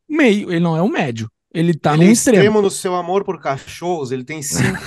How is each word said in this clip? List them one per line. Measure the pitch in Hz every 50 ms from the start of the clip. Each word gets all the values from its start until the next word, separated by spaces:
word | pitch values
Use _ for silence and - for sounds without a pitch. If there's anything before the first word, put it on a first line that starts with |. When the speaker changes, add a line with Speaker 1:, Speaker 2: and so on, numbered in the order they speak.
| _ -
Speaker 1:
meio, | 294 320 285 233 196 208 - -
ele | 180 165
não | 175 170 160
é | 160
um | 180 240
médio, | 349 - 175 127 117 113 110 113 _ _ _ _ -
ele | 165 165 170 165
tá | - - 160 147
Speaker 2:
Ele | 156 170
Speaker 1:
num | 196
Speaker 2:
é |
Speaker 1:
extremo. | 233 226 - 277 220 185
Speaker 2:
extremo | 147 214 214 214
no | 196 190
seu | - - - 185 180
amor | 180 175 170 185 202
por | 202 202 175 156
cachorros, | - 151 135 131 - - - - 165 180 180 156 135 117
ele | 127 131 123
tem | 123 156 156
cinco. | 143 - - 170 - - 190 - -